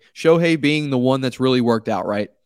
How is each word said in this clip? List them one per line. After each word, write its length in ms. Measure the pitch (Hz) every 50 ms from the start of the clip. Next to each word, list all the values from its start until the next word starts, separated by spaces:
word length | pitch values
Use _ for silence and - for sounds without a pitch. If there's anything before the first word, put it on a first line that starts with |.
| _ _ _
Shohei 460 | - - 160 170 170 170 170 160 147
being 300 | 131 143 151 151 151 139
the 80 | 135 123
one 220 | 123 131 135 135
that's 200 | 131 123 - -
really 200 | 127 131 127 127
worked 280 | 117 117 117 110 - 113
out, 180 | 104 92 -
right? 240 | 98 101 104 104 - _ _ _